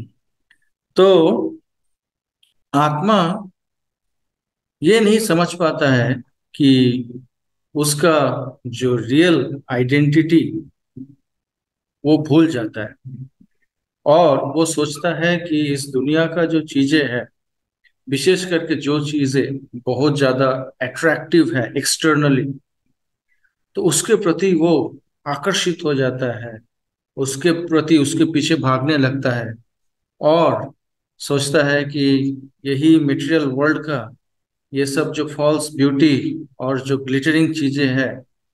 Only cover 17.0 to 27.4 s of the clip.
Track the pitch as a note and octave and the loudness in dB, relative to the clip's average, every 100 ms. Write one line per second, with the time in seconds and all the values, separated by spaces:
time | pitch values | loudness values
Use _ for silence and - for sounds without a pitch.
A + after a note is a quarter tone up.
17 | C3 A#2+ G#2 _ _ _ _ _ _ _ | 0 -4 -8 _ _ _ _ _ _ _
18 | - C3+ F3 F3+ - E3 D#3+ C#3+ C#3 D3 | -6 -2 2 0 0 -4 -2 -4 -2 -2
19 | C#3+ D3+ C3+ C#3 A#2+ C#3 - A#2+ - B2 | -2 -2 0 0 -2 -6 -12 -10 -6 0
20 | D3+ C3+ C3+ B2 C3+ C3 - - B2+ - | 0 2 0 2 0 -2 -8 -10 -10 -2
21 | D#3+ D3 - E3+ C#3+ B2+ A2+ C#3 C3 - | -2 -2 0 2 2 0 -4 -4 -4 -2
22 | D#3+ D3+ D3 B2+ C3+ C#3 _ _ _ _ | 0 2 2 0 -2 -8 _ _ _ _
23 | _ _ _ _ _ _ _ - F#3 C#3 | _ _ _ _ _ _ _ -2 0 0
24 | - G#3+ F3 D#3+ F#3+ E3+ E3+ D#3+ A2+ - | 0 0 2 0 2 2 2 2 -2 -8
25 | _ _ D3 C#3+ G3 F3 F3+ E3 D3+ C#3 | _ _ -8 -6 -4 -2 -2 -4 -2 -2
26 | C3 B2+ B2+ A2+ A#2 A2 _ _ _ _ | -2 -2 -6 -6 -10 -16 _ _ _ _
27 | _ - C3+ C3+ | _ -8 -6 -2